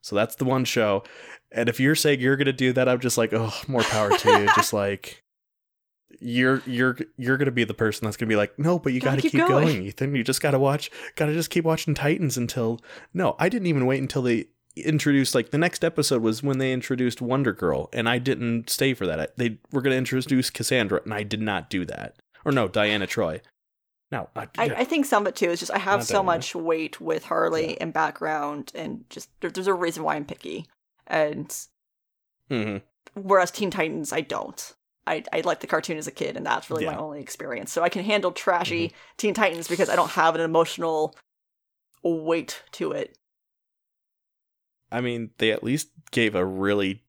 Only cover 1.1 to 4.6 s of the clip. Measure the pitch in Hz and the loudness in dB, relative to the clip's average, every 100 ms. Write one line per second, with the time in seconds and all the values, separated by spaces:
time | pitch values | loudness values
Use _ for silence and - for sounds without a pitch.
1.1 | - - - _ 110 117 - 135 156 151 | -20 -20 -20 _ -2 0 2 2 4 4
2.1 | 135 127 139 135 127 127 127 127 123 123 | 4 4 4 2 2 2 4 4 2 2
3.1 | 117 113 110 113 - - 127 107 110 104 | 2 2 2 0 -4 -2 0 2 2 4
4.1 | - 480 453 415 - | 4 6 6 6 4